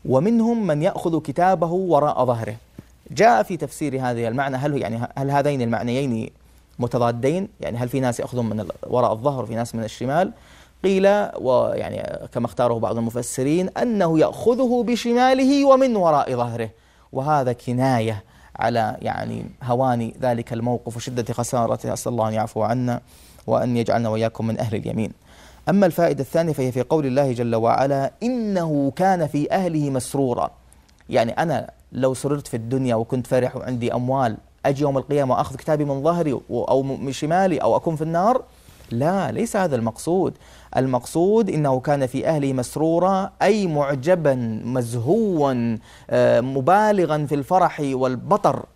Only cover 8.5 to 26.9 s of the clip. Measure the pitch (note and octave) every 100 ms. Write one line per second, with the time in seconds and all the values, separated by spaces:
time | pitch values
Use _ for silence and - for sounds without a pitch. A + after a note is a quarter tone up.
8.5 | G#2+ F2+ - - B2 A#2 A2 C3+ C3+ G#2+
9.5 | A2+ A#2 A2+ A2 - C3 D3+ G3+ - -
10.5 | - - _ F#3+ F#3+ G3 G#3 G3+ - B2
11.5 | B2 A#2 A2+ - - - - - B2+ A#2+
12.5 | - B2 A#2 G#2+ A2+ A2+ A#2+ B2 - C3+
13.5 | E3 F#3 - B3 G#3+ E3+ D#3+ B2 - A3
14.5 | A#3+ B3+ B3 A3 A#3 A#3 A#3+ B3+ C4 C4
15.5 | C#4+ C#4 C4 C4 G#3+ E3+ D3 - B2 A#2+
16.5 | A#2 A2 - _ _ _ C3 C#3+ D3+ B2
17.5 | A#2+ - B2 C3 B2 A2 G#2 - - -
18.5 | - A#2 A#2 G#2+ - A2+ G2+ A2 A2+ G#2
19.5 | - B2 A#2+ C3 A#2+ A2+ - B2+ A#2 A2+
20.5 | A#2 A#2+ A#2+ - A#2 - B2 A2+ B2 A#2+
21.5 | B2 A2+ A#2 A#2+ G2+ - A#2+ A2 A2 G#2+
22.5 | A2 G#2+ B2 B2 A#2+ - - - - -
23.5 | A#2+ A#2+ A#2+ G#2+ G#2 A2+ A2 A2+ - A2
24.5 | A2 A#2 G#2 A2 A2 G#2+ - _ - -
25.5 | - - F#3+ F#3+ D#3 E3 C#3+ C3+ E3 E3+
26.5 | C#3+ C3 B2+ A#2+